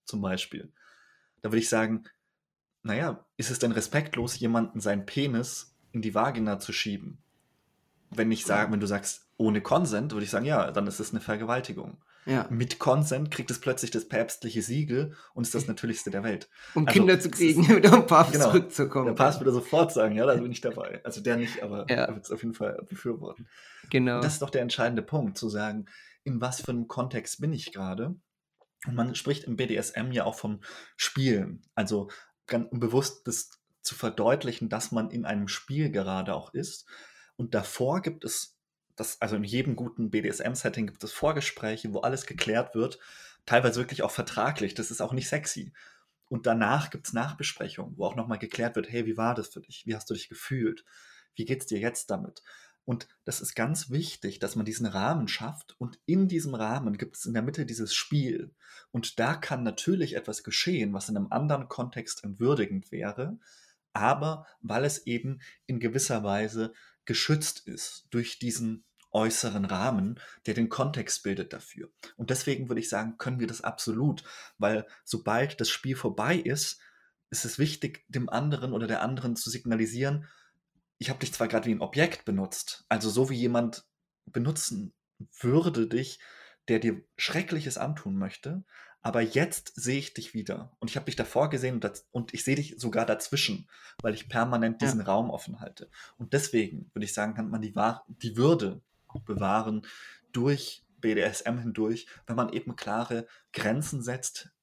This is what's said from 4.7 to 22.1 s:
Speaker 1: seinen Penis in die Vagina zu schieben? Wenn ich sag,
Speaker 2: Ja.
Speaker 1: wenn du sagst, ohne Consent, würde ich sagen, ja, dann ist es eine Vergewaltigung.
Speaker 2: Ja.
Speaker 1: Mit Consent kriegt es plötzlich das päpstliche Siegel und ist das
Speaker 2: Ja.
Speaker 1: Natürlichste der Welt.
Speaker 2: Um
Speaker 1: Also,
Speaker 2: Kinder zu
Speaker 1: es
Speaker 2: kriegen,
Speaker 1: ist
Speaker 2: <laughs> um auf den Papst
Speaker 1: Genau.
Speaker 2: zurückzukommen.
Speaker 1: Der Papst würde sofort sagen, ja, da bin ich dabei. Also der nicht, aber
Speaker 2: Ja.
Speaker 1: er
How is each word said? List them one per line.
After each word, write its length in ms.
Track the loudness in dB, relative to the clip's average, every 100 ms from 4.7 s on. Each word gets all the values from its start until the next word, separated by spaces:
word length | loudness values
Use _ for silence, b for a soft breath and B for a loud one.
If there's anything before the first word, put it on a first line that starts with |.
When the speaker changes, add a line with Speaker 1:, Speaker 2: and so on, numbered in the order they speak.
| -2
Speaker 1:
seinen 260 | 0 0 -2
Penis 680 | -2 0 0 -2 -6 -12 _ _
in 120 | -4
die 120 | -2
Vagina 460 | 2 2 2 -2 -2
zu 120 | -4
schieben? 460 | -4 -2 -4 -8 -16 _ _ _ _ _ _ _ _ -12
Wenn 200 | 0 0
ich 140 | 2 2
sag, 200 | 2 4
Speaker 2:
Ja. 40 |
Speaker 1:
wenn 80 | 2
du 60 | 0
sagst, 400 | -2 -2 -8 _ 0
ohne 240 | 2 2
Consent, 520 | 4 2 4 0 -2
würde 120 | -4
ich 60 | -2
sagen, 160 | 0 2
ja, 240 | 2 2
dann 160 | 0 -2
ist 140 | -4
es 100 | -4
eine 100 | -4
Vergewaltigung. 840 | -2 -4 0 -2 -4 -10 -10 -14 _ b 0
Speaker 2:
Ja. 200 | 0 0
Speaker 1:
Mit 280 | 0 -2 0
Consent 520 | 4 4 4 0 -2
kriegt 200 | -4 -4
es 100 | -2
plötzlich 300 | 0 0 0
das 180 | -2 0
päpstliche 540 | 0 0 -2 -4 -2
Siegel 520 | 0 0 2 0 -2 B B
und 100 | -4
ist 100 | -2
das 100 | 0
Speaker 2:
Ja. 40 | -2
Speaker 1:
Natürlichste 420 | -2 -2 -4 -4
der 120 | -4
Welt. 260 | -2 -4 -8 B B
Speaker 2:
Um 120 | 2 6
Speaker 1:
Also, 120 | 8
Speaker 2:
Kinder 220 | 10 8
zu 80 | 4
Speaker 1:
es 80 | 4
Speaker 2:
kriegen, 260 | 6 8
Speaker 1:
ist 40 | 10
Speaker 2:
<laughs> 160 | 12
um 80 | 12
auf 80 | 12
den 60 | 12
Papst 260 | 10 10
Speaker 1:
Genau. 180 | 8 8
Speaker 2:
zurückzukommen. 560 | 8 4 0 0 2 2
Speaker 1:
Der 60 |
Papst 260 | 6 6 6
würde 120 | 2
sofort 400 | 2 4 4 4
sagen, 220 | 4 2 4
ja, 80 | 4
da 80 |
bin 160 | 4 2
ich 100 | -4
dabei. 440 | -4 -4 -8 -8
Also 160 | -10 -4
der 160 | 0 0
nicht, 260 | 0 -4
aber 240 | -6 -6 0
Speaker 2:
Ja. 160 | 0
Speaker 1:
er 100 | 0